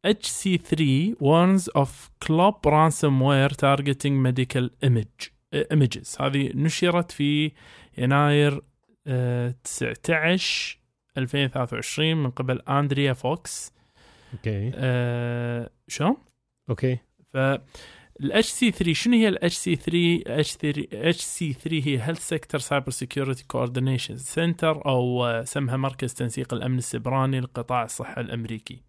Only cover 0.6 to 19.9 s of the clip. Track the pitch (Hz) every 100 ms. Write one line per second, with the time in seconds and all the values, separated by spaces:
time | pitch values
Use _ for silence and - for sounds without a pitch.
0.6 | - 156 151 131 185 233 139 160 180 190
1.6 | 175 - 139 - - _ - 156 190 208
2.6 | 151 151 160 151 151 135 131 139 139 139
3.6 | 139 139 143 135 143 139 127 127 127 135
4.6 | 123 _ 135 117 101 _ - _ _ 143
5.6 | - 156 131 - - - 135 139 135 131
6.6 | 156 - 180 175 175 - 143 147 151 _
7.6 | - - - - 127 139 147 147 147 143
8.6 | _ _ _ _ 147 127 123 123 123 123
9.6 | - - 123 110 - 160 160 185 - -
10.6 | - - _ _ _ - 127 139 139 135
11.6 | 123 117 - - 156 160 135 123 127 127
12.6 | - 139 143 135 139 127 127 170 - -
13.6 | - _ _ _ - _ - - 110 101
14.6 | 110 - 131 123 123 120 120 120 120 120
15.6 | 117 _ _ - 156 277 _ _ _ _
16.6 | - 117 131 123 _ _ _ 135 135 139
17.6 | - - - - _ - 139 208 220 -
18.6 | 240 - 170 151 233 240 220 185 170 -
19.6 | - 165 -